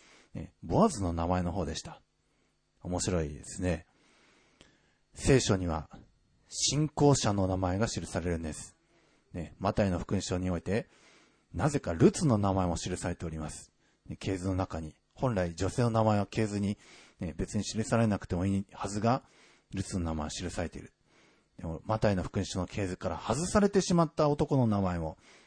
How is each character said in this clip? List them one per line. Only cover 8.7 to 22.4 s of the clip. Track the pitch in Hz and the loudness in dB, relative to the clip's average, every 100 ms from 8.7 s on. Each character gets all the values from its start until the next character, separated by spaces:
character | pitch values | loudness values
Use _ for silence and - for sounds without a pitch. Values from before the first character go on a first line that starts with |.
| - _ _ _ _ _ | -20 _ _ _ _ _
ね、 | 90 78 - | -10 -10 -4
マ | 98 | -2
タ | - 101 | 2 2
イ | |
の | 87 | 2
福 | - 98 | 0 -2
音 | |
書 | - 90 | 0 -2
に | 92 | 0
お | 87 | -2
い | |
て、 | - 104 - _ - - _ _ _ | -2 -2 -2 _ -20 -20 _ _ _
な | 85 135 | -2 0
ぜ | 143 | 0
か | - | -2
ル | 82 180 | 4 4
ツ | - 151 | 6 4
の | 107 | 4
名 | 101 | 4
前 | 95 92 | 2 2
も | 82 | 0
記 | 95 90 | -4 -4
さ | 92 | -4
れ | 87 | -6
て | 85 | -6
お | |
り | 80 | -8
ま | 76 | -8
す。 | - - _ _ _ - | -10 -18 _ _ _ -16
ね、 | 95 | -10
系 | - 95 | -4 -4
図 | 92 | -2
の | 92 | -2
中 | 87 85 | -2 -6
に。 | 80 - _ | -10 -14 _
本 | - 131 | -4 -2
来 | 104 87 82 | 0 0 0
女 | 92 | -2
性 | - | 0
の | 120 | 2
名 | 113 | 4
前 | 110 104 | 4 2
は | 98 | 0
系 | - 107 | 0 -2
図 | 104 | 0
に、 | 101 104 - - - - | -2 -2 -8 -20 -20 -10
ね、 | 87 76 | -8 -6
別 | 90 110 | -4 -4
に | |
記 | 98 104 | -4 -4
さ | 110 117 | 0 2
れ | 113 | 2
な | 98 | 0
く | - | -2
て | 87 | -2
も | 98 | 0
い | 98 | 0
い | 101 | -4
は | - 101 | -8 -8
ず | 104 | -2
が、 | 110 131 - _ - _ _ | 0 0 -2 _ -20 _ _
ル | 95 | -8
ツ | - 98 | -4 -4
の | 82 | -2
名 | |
前 | 80 73 | -4 -6
は | |
記 | - 90 | -6 -8
さ | - | -6
れ | 82 | -6
て | - | -8
い | |
る。 | - _ _ _ _ _ _ - | -16 _ _ _ _ _ _ -12
で | 85 | -10
も、 | 80 - | -8 -4
マ | 107 | 0
タ | 107 | 2
イ | 95 | 2
の | |
福 | 78 | 0
音 | 104 | -4